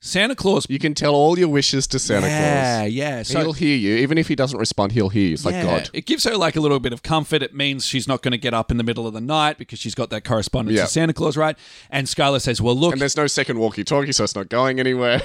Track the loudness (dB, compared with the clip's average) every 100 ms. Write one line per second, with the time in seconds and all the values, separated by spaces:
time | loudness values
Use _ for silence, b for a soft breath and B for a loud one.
0 | -4 0 0 0 0 0 0 -2 -2 0
1 | 2 4 4 4 2 2 2 0 0 -2
2 | 0 0 2 2 2 2 2 0 0 -2
3 | -4 -6 -4 -2 -2 0 0 2 2 2
4 | 2 2 0 0 -2 -2 -4 0 0 2
5 | 0 2 2 2 -2 -2 0 -2 -2 -8
6 | -4 -2 0 0 0 2 2 2 0 -6
7 | -2 -2 0 -2 -2 -4 -4 -2 -2 -2
8 | -2 -2 -2 -2 -2 -2 0 0 0 -2
9 | -6 -8 -4 0 0 -2 -12 -12 -10 -6
10 | -6 -6 -2 -2 0 -2 0 2 2 2
11 | 0 0 -2 0 -2 -2 B B B -6
12 | -4 0 2 2 0 0 2 2 2 2
13 | 0 0 0 0 -2 0 0 -2 0 0
14 | 2 0 0 -4 -4 0 0 2 0 0
15 | 2 0